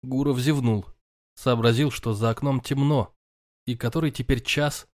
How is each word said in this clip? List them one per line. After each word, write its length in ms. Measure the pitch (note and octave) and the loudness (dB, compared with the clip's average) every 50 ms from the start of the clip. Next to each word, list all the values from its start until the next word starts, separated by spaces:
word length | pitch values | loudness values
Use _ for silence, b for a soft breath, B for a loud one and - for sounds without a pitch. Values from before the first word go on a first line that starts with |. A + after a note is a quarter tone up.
Гуров 360 | - C3 C3 C3 C#3 C#3+ C3+ B2+ | -8 -4 -2 0 0 2 0 2
зевнул, 460 | B2 D3 D#3 C#3+ B2+ A#2+ A2 G#2 F#2+ - - _ _ _ _ _ _ _ _ | 2 2 2 2 2 2 2 2 -2 -8 -16 _ _ _ _ _ _ _ _
сообразил, 540 | - - C3 B2 A2+ A2+ A#2 A#2 A#2 D3 C#3+ | -4 0 0 2 4 4 4 4 4 2 0
что 240 | A#2+ - - A#2 A2 | -2 -4 -4 -4 -2
за 160 | G2+ A2+ A2+ | 0 0 0
окном 300 | A2+ - - C#3+ C3+ C3 | 0 0 -2 -2 -2 -2
темно, 540 | A#2+ - D3 C3+ C#3 C#3+ D3+ C3+ G#2 - _ _ _ _ _ _ _ _ _ _ _ | -2 -2 -2 0 2 2 2 2 0 -2 _ _ _ _ _ _ _ _ _ _ _
и 100 | - B2 | -8 -6
который 340 | A#2 - A#2+ - E3 D#3+ D3 | -4 -4 -2 -2 0 -2 -2
теперь 320 | A#2 - B2 - C3+ A#2+ | -2 -4 0 0 0 0
час 460 | - - - - D3 D3 - - - _ _ | 0 -2 0 0 0 0 -2 -6 -14 _ _